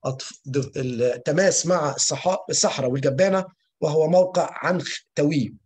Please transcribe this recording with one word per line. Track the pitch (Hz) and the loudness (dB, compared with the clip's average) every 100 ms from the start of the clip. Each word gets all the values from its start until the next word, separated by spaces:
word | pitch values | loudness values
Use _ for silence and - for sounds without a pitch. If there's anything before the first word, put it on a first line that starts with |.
أطف-، | 139 135 - - - | -6 -6 -10 -16 -6
د-، | 135 127 - | -6 -4 -6
التماس | 131 120 123 120 - 151 196 - 165 | -6 0 0 0 -2 2 4 2 0
مع | 180 147 | 0 0
الصحا-، | - - 139 180 190 - | -2 -2 -2 -2 -2 -2
الصحراء | - - - 131 | 0 0 0 -2
والجبانة، | 131 139 131 190 190 185 _ _ _ | 0 0 2 2 2 -2 _ _ _
وهو | 160 151 156 | 0 2 4
موقع | 180 185 180 160 - 151 | 4 4 2 -2 -2 -2
عنخ | 180 135 - _ | -2 -2 -10 _
تويم. | - 147 156 107 - | 0 0 2 -2 -6